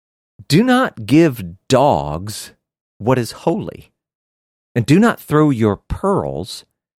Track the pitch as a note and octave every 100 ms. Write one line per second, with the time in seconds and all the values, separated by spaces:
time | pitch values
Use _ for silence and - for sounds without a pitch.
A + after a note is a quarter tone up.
0 | _ _ _ - - D#3 B3+ B3+ B3 -
1 | G#2 D3+ E3+ A2+ F2 F#2 - B2+ C#3+ E2
2 | D2 D#2+ G#2 - - _ _ _ _ -
3 | G2+ C3 A2+ - E3+ F#3+ F#2 - - _
4 | _ _ _ _ _ _ _ B2 A2+ F3
5 | A3+ - - D3+ D3+ A#2 A2 G2 - -
6 | - D4 C#2+ C#2 F#2 - - _ _